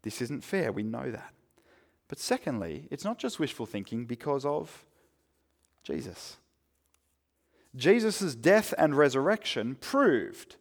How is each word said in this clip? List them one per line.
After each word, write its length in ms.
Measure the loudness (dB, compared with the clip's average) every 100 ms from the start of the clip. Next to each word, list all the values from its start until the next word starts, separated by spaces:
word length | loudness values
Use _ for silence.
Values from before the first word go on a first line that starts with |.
This 200 | -8 -6
isn't 220 | -6 -6
fair. 260 | -4 -2 0
We 140 | -2
know 260 | -4 -6 -6
that. 220 | -8 -14 _ _ _ _ _ _ _ _
But 140 | -10
secondly, 680 | -4 -2 -2 -4 -4 -8 -8
it's 100 | -8
not 160 | -6 -6
just 220 | -8 -4
wishful 260 | -4 -4 -8
thinking 380 | -8 -6 -8
because 400 | -6 -6 -2 -2
of 400 | 0 -4 -6 -14 _ _ _ _ _ _ _ _ _ _
Jesus. 540 | -8 -8 -8 -14 -16 -18 _ _ _ _ _ _ _ _ _ _ _ _ _
Jesus' 640 | 0 4 6 4 0 -2 2
death 360 | 6 6 4 2
and 180 | 4 6
resurrection 760 | 6 6 2 0 -2 -4 -4
proved 800 | -6 -2 4 4 4 0 -10 -20 -20